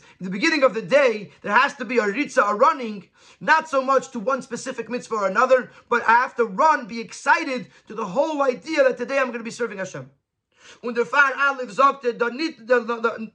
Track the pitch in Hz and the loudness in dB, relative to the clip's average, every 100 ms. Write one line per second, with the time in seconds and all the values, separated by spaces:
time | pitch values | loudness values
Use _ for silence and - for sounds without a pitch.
0 | _ - 185 196 311 320 262 214 180 277 | _ -14 -8 -2 0 4 2 2 2 4
1 | 269 214 196 _ - 214 269 - 226 240 | 4 0 -6 _ 0 2 2 0 -4 0
2 | 208 202 285 - 208 208 277 302 233 208 | 0 0 -2 0 0 4 2 2 -4 -10
3 | 180 _ _ - 185 311 - 277 262 269 | -16 _ _ -8 0 0 2 -2 2 0
4 | 254 240 202 262 - 233 254 240 220 240 | 0 -8 -4 -4 -6 -12 -10 -10 -8 -8
5 | - 220 196 196 254 254 214 - - 233 | -6 -4 -2 2 4 4 2 -12 -2 -2
6 | 226 233 254 - 226 190 311 285 226 233 | 4 4 2 -2 -2 2 4 2 -2 -10
7 | 220 - 285 339 285 254 165 _ - 214 | -10 -4 2 2 0 -6 -8 _ -14 -10
8 | 208 190 320 302 269 247 302 311 262 240 | -6 -2 0 0 0 -2 -2 2 2 2
9 | 233 269 254 233 226 - 233 196 185 151 | -2 -2 -2 -4 -10 -8 -8 -6 -10 -10
10 | - _ _ _ _ _ - - 233 233 | -16 _ _ _ _ _ -20 -14 -8 -4
11 | 233 285 277 254 277 269 - 262 269 269 | 0 2 2 2 -2 -2 -6 2 2 2
12 | 247 202 240 240 320 - 226 247 220 233 | -4 -2 -4 -4 -6 -6 0 0 0 -4
13 | 226 208 220 | -4 -4 -10